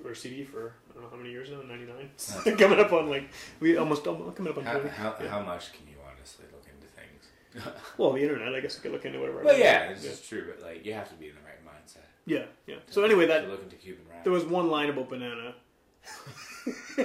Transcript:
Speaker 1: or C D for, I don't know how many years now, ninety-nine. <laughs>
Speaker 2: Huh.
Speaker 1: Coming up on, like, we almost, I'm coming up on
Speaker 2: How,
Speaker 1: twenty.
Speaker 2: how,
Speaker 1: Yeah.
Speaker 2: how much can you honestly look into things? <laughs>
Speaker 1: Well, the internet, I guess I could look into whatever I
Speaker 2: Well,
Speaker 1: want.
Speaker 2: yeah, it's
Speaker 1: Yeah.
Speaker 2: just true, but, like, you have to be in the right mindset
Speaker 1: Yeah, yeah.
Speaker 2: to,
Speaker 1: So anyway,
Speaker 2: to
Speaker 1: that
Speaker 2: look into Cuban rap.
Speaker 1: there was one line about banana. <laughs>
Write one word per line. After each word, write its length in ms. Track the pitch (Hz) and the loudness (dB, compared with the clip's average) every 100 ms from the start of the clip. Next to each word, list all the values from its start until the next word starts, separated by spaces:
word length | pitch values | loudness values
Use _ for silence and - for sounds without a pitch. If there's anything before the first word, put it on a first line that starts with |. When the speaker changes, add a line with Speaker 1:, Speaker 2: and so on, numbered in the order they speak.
Speaker 1:
or 100 | 131 | -14
C 160 | 113 127 | -12 -12
D 140 | 131 | -12
for, 300 | 135 110 117 117 _ | -12 -12 -12 -14 _
I 40 | |
don't 80 | 113 | -20
know 60 | 120 | -18
how 60 | 123 | -16
many 140 | 120 | -14
years 200 | 123 135 | -14 -14
now, 100 | 143 | -14
ninety-nine. 480 | 131 120 120 123 143 | -14 -14 -14 -16 -18
<laughs> 300 | - - 101 | -14 -10 -2
Speaker 2:
Huh. 120 | - - | 0 6
Speaker 1:
Coming 220 | 196 - | 8 8
up 140 | 208 | 6
on, 180 | 170 151 | 6 2
like, 200 | 139 139 - - - | -2 -4 -14 -18 0
we 180 | 160 165 | 4 4
almost, 300 | 151 147 180 | 4 0 -2
I'm 240 | 165 - | -6 -8
coming 200 | 175 175 | -8 -6
up 60 | 147 | -6
on 60 | |
Speaker 2:
How, 100 | 135 | -4
Speaker 1:
twenty. 160 | 139 143 | -4 -4
Speaker 2:
how, 260 | - 110 - | -6 -8 -6
Speaker 1:
Yeah. 60 | 147 | -6
Speaker 2:
how 140 | 104 | -6
much 300 | 92 85 - | -6 -8 -12
can 160 | - 76 | -18 -20
you 80 | 71 69 | -20 -20
honestly 360 | 67 67 - - | -20 -20 -20 -20
look 140 | - - | -20 -20
into 140 | 71 - | -20 -20
things? 880 | - - - _ _ _ 120 107 - - | -20 -20 -20 _ _ _ -14 -12 -12 -14
<laughs> 100 | - | 2
Speaker 1:
Well, 140 | 180 | 4
the 100 | 131 | 4
internet, 320 | 147 131 117 | 0 0 -4
I 60 | 131 | -6
guess 180 | 135 - | -6 -8
I 40 | |
could 100 | - | -8
look 120 | - | -8
into 140 | - - | -8 -6
whatever 220 | 135 - | -6 0
I 20 | |
Speaker 2:
Well, 120 | 302 | 6
Speaker 1:
want. 40 | 269 | 8
Speaker 2:
yeah, 260 | 208 - 104 | 8 6 2
it's 140 | 95 | -6
Speaker 1:
Yeah. 60 | - | -10
Speaker 2:
just 180 | - - | -12 -10
true, 180 | 107 85 | -10 -10
but, 80 | 90 | -14
like, 220 | 85 82 95 | -16 -12 -10
you 60 | |
have 140 | 107 101 | -10 -10
to 80 | 80 | -14
be 140 | 76 | -18
in 40 | |
the 60 | 73 | -20
right 180 | 76 69 78 | -20 -20 -20
mindset 400 | 73 - - - _ - | -20 -20 -20 -20 _ -4
Speaker 1:
Yeah, 180 | 151 - - - | -4 -4 -14 -18
yeah. 80 | 143 - | -18 -4
Speaker 2:
to, 60 | |
Speaker 1:
So 100 | 202 | 2
anyway, 200 | 214 202 | 6 8
Speaker 2:
to 100 | 165 | 8
Speaker 1:
that 160 | - 95 | 4 2
Speaker 2:
look 100 | 98 | -8
into 100 | 92 | -12
Cuban 300 | - 95 - - | -18 -18 -18 -18
rap. 140 | - | -6
Speaker 1:
there 100 | 185 | 0
was 120 | 180 | 0
one 260 | 160 175 170 | 2 0 2
line 180 | 151 147 | 0 0
about 200 | 131 127 | -2 -6
banana. 480 | 127 123 117 120 - _ _ _ _ | -8 -10 -10 -12 -16 _ _ _ _
<laughs> 320 | - - - - - - - - - - | -20 -18 -18 -18 -18 -12 -10 -10 -8 -4